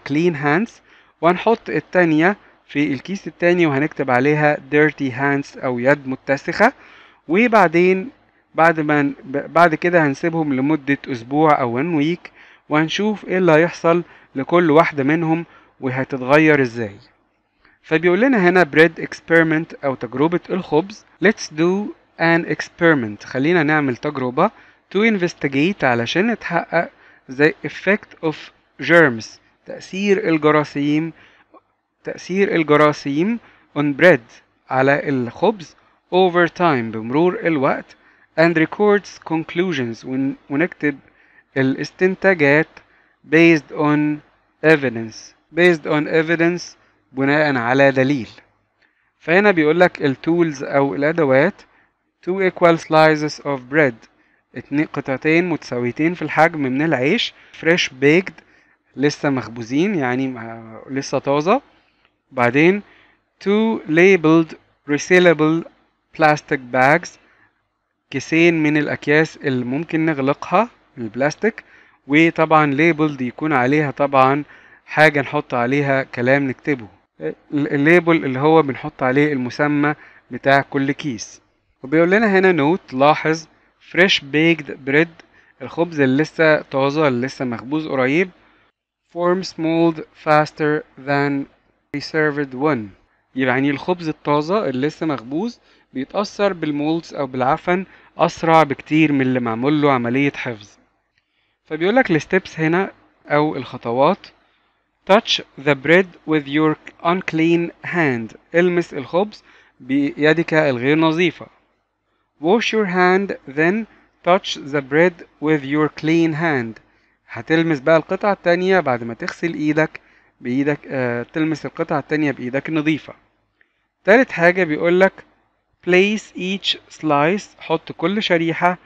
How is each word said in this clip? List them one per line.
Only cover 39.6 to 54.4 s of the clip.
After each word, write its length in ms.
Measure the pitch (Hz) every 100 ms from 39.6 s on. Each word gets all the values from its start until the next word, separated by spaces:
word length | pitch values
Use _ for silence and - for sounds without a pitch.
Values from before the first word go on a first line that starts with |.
| 185 143 120 110 131
ون-، 300 | 131 135 135 -
ونكتب 480 | 143 180 - 147 139 _ _ _ _ _ 135
الاستنتاجات 1120 | 131 - 147 - 185 185 190 180 139 147 160 - _ _ _ _ -
based 420 | 156 170 160 135
on 440 | - 147 147 151 147 - _ _ _ 156
evidence، 680 | 156 131 113 113 - - _ _ 156
based 300 | 180 165 143
on 220 | 151 151
evidence، 560 | 160 160 165 170 175 - - _ _ _
بناء 440 | 127 135 147 151 131
على 360 | 113 131 139
دليل. 380 | 131 131 143 104 - _ _ _ _ _ _ _ _
فهنا 320 | - 180 208
بيقول 280 | 175 151 170
لك 220 | 175 -
ال 140 | 147 131
tools 480 | - 170 165 135
أو 320 | 143 143 139 139
الأدوات، 580 | 143 170 143 131 170 - _ _ _ _ _ _ -
two 260 | 190 185
equal 260 | - 175 165
slices 640 | - 156 156 151 151 -
of 160 | 147 139 123
bread، 340 | 147 139 113 _ _ _ _